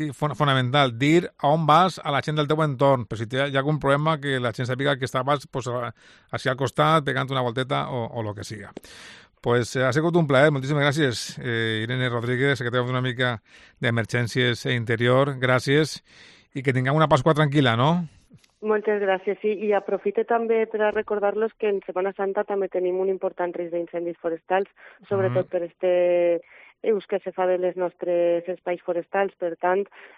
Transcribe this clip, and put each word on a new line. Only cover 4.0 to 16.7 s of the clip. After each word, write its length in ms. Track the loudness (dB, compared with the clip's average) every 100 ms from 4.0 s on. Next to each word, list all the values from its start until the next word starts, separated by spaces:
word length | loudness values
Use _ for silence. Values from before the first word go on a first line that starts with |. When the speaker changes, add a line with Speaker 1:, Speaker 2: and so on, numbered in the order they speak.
| 2 -2
Speaker 1:
que 200 | -2 -2
la 140 | -2
gent 120 | -4 -4
sàpiga 320 | -2 0 0
que 80 | -2
estaves, 400 | -4 0 -2 -2
pues, 220 | -8 -6
a, 260 | -6 -8 -12 -20 -20 _
així 180 | -6 -4
al 80 | -2
costat, 460 | -2 2 4 4 2
pegant 240 | -4 -2
una 120 | -2 -2
volteta 440 | -2 -4 -4 -4
o, 160 | -6 -6 -6
o 60 |
lo 100 | -8
que 100 | -8
siga. 280 | -12 -14 -14 -18 -20 -20 -20 -20 -20 _
Pues, 320 | 0 0 0 0
eh, 80 |
ha 80 | 0
sigut 240 | 2 2 2
un 80 | 4
plaer, 280 | 6 6 4
moltíssimes 300 | -2 0 2
gràcies, 520 | 2 0 0 -8 -8
eh, 380 | -4 -2 0 -2
Irene 240 | -2 -2 -2
Rodríguez, 480 | -2 -2 0 0 0
secretària 300 | -2 -2 0
una 140 | -2
mica 380 | -2 0 -2 -2 -10 -20 -20 _
d'Emergències 840 | -2 0 0 -2 -2 0 0 0 -2
e 80 | -2
Interior, 540 | 0 2 4 4 2 0
gràcies, 600 | 0 0 2 2 2 -4 _ -20 -20 -20 _ -6
i 80 |
que 80 | -2